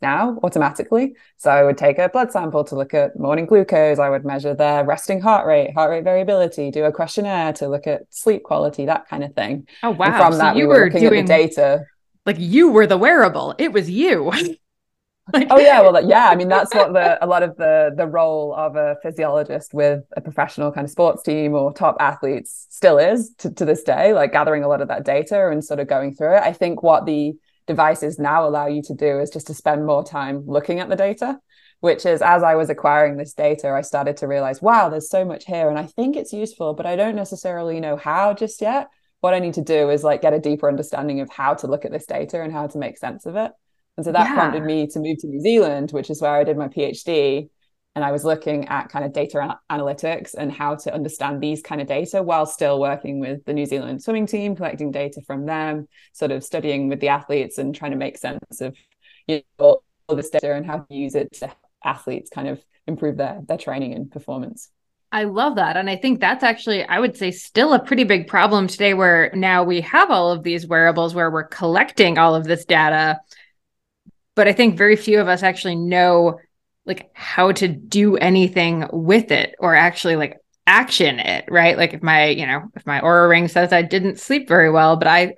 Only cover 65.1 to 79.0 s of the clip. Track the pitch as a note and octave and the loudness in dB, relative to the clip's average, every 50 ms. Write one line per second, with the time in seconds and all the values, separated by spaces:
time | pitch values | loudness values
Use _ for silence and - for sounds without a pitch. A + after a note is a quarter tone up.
65.1 | - G#3+ G#3+ G#3 F#3+ G#3+ C4 D4 C#4+ G3+ F3 D#3+ E3 F3+ F#3+ F#3+ F#3+ F#3 - C4 | -6 -4 -4 -4 -2 -2 -2 -2 0 0 -2 -2 -2 -2 -4 -4 -4 -2 -2 -2
66.1 | B3+ - G3 F#3 A3 C4 C4+ A#3 A3+ - - A#3 G#3 F#3+ - - F3 G3 B3 B3 | 0 0 0 0 0 0 0 0 0 -2 -4 -4 -4 -4 -2 -2 -2 0 0 -2
67.1 | B3 - G3 F#3 F3+ - - - - G#3+ C4 D#4 C#4 - - - C4 A3+ B3 G3 | -2 -4 -6 -6 -6 -8 -14 -4 0 2 4 4 4 2 2 0 0 0 2 2
68.1 | G3+ F3+ E3 - - F#3 F3+ G#3 G#3+ G3+ F#3+ F3+ - - G#3 G3+ G3 F#3 F#3+ F3+ | 2 0 0 0 2 2 4 4 4 2 0 -2 -2 0 0 2 2 4 4 4
69.1 | E3+ E3 D#3+ - - F#3 F#3 F#3+ F#3 F3+ F3 F3 F3+ E3+ D#3+ - - D#4 G4 F#4 | 4 4 2 0 0 -2 0 2 2 2 2 0 -2 -2 -2 0 2 2 4 4
70.1 | B3+ F#3 F3 F3 F3 E3 D3+ F3 E3+ E3+ E3+ E3 E3+ E3 E3 E3+ D#3+ E3+ E3+ E3 | 2 2 2 0 -2 -2 -4 -6 -6 -6 -4 0 4 6 6 6 6 4 0 -2
71.1 | D#3+ F3 E3+ D#3+ D#3+ D#3+ D#3 - - - F#3 E3 E3 G3 C4 - - - G#3 E3+ | -2 -2 -2 -2 -2 -4 -6 -8 -8 -4 -2 0 2 2 0 2 2 2 2 4
72.1 | E3 D#3+ E3 E3 D#3+ D#3+ D#3+ D#3 E3+ D#3+ - - F3 D#3 D3+ D#3 D#3 D#3 D#3 D#3 | 4 4 4 4 4 2 0 -2 -2 -4 0 2 2 4 4 4 2 2 2 0
73.1 | D#3 - - _ - - _ _ _ _ _ _ _ _ _ _ _ _ _ _ | -2 -4 -8 _ -20 -20 _ _ _ _ _ _ _ _ _ _ _ _ _ _
74.1 | _ _ _ _ _ - G3+ G3 G3 - A#3+ A3+ F3 E3 G3+ G#3 G#3+ G#3 G#3+ A3 | _ _ _ _ _ 2 4 4 4 4 4 2 4 4 4 4 4 4 4 2
75.1 | G#3 G#3 G3+ F3+ F3+ F3+ G3 F#3 F#3 F#3 - F#3 E3+ E3+ E3+ F3 F3+ F3+ F3+ F3+ | 2 2 4 2 0 2 0 0 -2 -2 -4 -6 -4 -4 -4 0 2 4 4 6
76.1 | F3 F3 E3+ E3+ D#3+ - _ _ _ _ _ _ _ _ _ - F#3 - - _ | 6 4 4 2 0 -4 _ _ _ _ _ _ _ _ _ -10 -8 -8 -10 _
77.1 | _ - - - - - G3+ G3 F#3+ - G3 F3+ D#3 C#3 - - - G3+ G#3 G#3 | _ -16 -12 -4 0 2 2 2 2 0 -2 -2 -4 -6 -10 -4 0 2 4 4
78.1 | F#3+ - - F3+ F#3 F#3+ F#3 F3+ F#3 F3+ E3+ E3+ E3 D#3+ D#3 - - E3 | 4 2 2 4 4 4 4 2 2 0 0 0 -2 -4 -6 -6 -6 -4